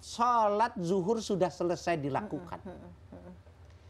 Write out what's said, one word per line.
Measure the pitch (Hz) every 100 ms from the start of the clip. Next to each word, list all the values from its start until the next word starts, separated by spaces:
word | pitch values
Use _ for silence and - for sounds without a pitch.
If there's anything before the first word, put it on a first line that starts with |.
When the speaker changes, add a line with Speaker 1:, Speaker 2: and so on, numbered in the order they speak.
Speaker 1:
sholat | - - 240 240 214 202 233 208
zuhur | 170 196 175 226
sudah | 196 196 180
selesai | - 175 170 - 165
dilakukan. | 139 131 208 190 170 180 196
Speaker 2:
Mm-mm, |
mm-mm, | 175 180 170 -
mm-mm. | 180 180 180 - - - - -